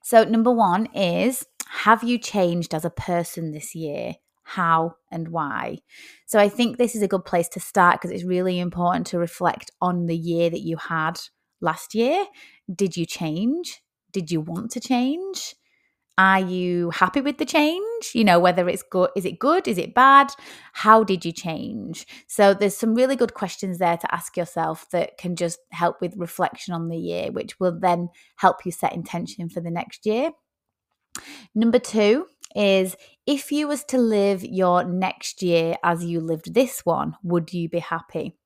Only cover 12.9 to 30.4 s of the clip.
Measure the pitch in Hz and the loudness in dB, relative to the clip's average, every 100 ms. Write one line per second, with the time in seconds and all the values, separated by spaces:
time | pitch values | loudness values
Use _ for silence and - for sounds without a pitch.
12.9 | 170 165 - 165 156 220 320 339 - _ | -2 -6 -6 -6 -2 -2 -2 -6 -14 _
13.9 | _ _ 196 156 170 156 170 226 247 - | _ _ -8 -4 -4 -4 -8 -8 -10 -2
14.9 | 247 254 320 381 370 - - _ _ _ | -2 0 -4 -8 -10 -12 -16 _ _ _
15.9 | _ _ - 190 190 185 180 180 175 170 | _ _ 2 4 4 0 -2 -2 0 -2
16.9 | - 190 285 269 - 311 330 294 349 427 | 0 0 2 -2 -4 0 2 2 0 -6
17.9 | 466 - 240 214 175 180 175 180 185 - | -6 -6 2 6 6 6 4 0 -4 -4
18.9 | 190 180 196 180 170 247 349 - 185 202 | 0 0 0 -6 -2 2 2 0 -4 0
19.9 | 220 262 277 277 - - - - - 214 | 6 8 8 6 -2 -20 -20 -20 -2 6
20.9 | 220 208 190 165 165 175 160 - - 98 | 6 6 0 -2 -8 -8 -8 -8 -10 -10
21.9 | 165 - - _ - 202 196 208 190 226 | -14 -16 -20 _ 4 6 6 2 0 0
22.9 | 226 254 269 233 - 185 - 190 170 175 | 2 2 2 0 -2 -8 -6 -8 0 0
23.9 | 170 - 170 - - 170 - 160 160 - | 0 -2 -6 -6 -6 -6 -4 -4 -4 -4
24.9 | 180 - - 175 170 170 - _ 160 170 | -4 -4 -6 -8 -4 -4 -6 _ -2 -2
25.9 | - 180 185 170 - 180 - - 170 165 | 0 -8 -6 -10 -4 -4 -4 -8 -6 -6
26.9 | 165 170 170 165 - - - 185 170 185 | -6 -6 -6 -6 -6 -10 -2 -2 0 0
27.9 | 175 175 _ _ _ 190 - 185 - - | 0 -2 _ _ _ 2 2 -6 -4 -4
28.9 | 170 165 170 175 - 170 175 170 170 - | -4 -8 -8 -10 -10 -10 -8 -8 -8 -8
29.9 | - 214 220 311 311 | -8 -4 -2 -2 -6